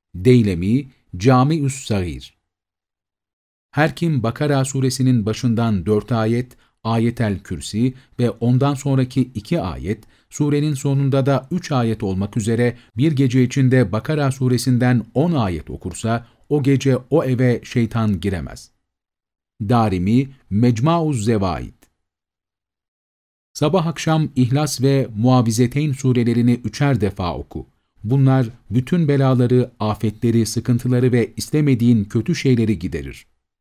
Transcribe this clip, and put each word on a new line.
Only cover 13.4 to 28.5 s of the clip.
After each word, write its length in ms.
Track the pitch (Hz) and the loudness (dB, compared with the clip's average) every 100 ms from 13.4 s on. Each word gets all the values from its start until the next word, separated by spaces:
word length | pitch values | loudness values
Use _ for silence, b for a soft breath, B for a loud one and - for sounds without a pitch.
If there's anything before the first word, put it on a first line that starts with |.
içinde 500 | 127 143 127 127 104 | 2 2 2 4 2
Bakara 400 | 107 - 151 139 | -2 -2 -2 -2
suresinden 760 | 131 127 123 131 123 123 123 - | -2 0 0 0 2 2 0 0
on 180 | 123 175 | -2 0
ayet 380 | 156 101 82 - | 0 -2 -4 -8
okursa, 560 | - 92 - 113 117 b b _ | -10 -10 -6 -4 -4 b b _
o 140 | 147 | 0
gece 340 | 135 135 135 123 | 2 2 2 0
o 280 | - 156 | 0 0
eve 360 | 131 123 127 117 | 0 0 2 0
şeytan 560 | - 123 117 113 107 92 | -2 -2 -2 0 -2 -2
giremez. 500 | 98 90 67 - - _ _ _ _ _ _ _ _ _ | -2 -4 -8 -14 -20 _ _ _ _ _ _ _ _ _
Darimi, 640 | 104 120 110 92 92 120 139 B _ | 0 2 2 0 2 2 0 B _
Mecmu'uz 720 | 98 123 110 147 170 156 127 | 2 2 2 2 2 0 -2
Zevaid. 500 | 104 110 95 67 60 - _ _ _ _ _ _ _ _ _ _ _ _ _ _ _ _ _ | 0 0 -2 -4 -8 -16 _ _ _ _ _ _ _ _ _ _ _ _ _ _ _ _ _
Sabah 320 | - 151 180 165 | -4 0 0 -2
akşam 420 | - 160 160 147 127 | -4 -2 0 0 0
İhlas 460 | 120 135 147 - | 0 0 -2 0
ve 260 | 135 135 113 104 | 0 2 -2 0
Muavizeteyn 760 | 123 127 117 110 120 139 151 | 2 4 2 2 0 0 -2
surelerini 680 | 131 131 123 117 117 120 120 | -2 0 0 2 2 2 2
üçer 360 | 110 - 143 117 | -2 -2 0 2
defa 360 | 98 - 90 - | -2 -2 -6 -6
oku. 300 | - - - _ _ _ | -10 -14 -14 _ _ _
Bunlar 440 | 104 139 135 131 117 | -2 2 4 4 0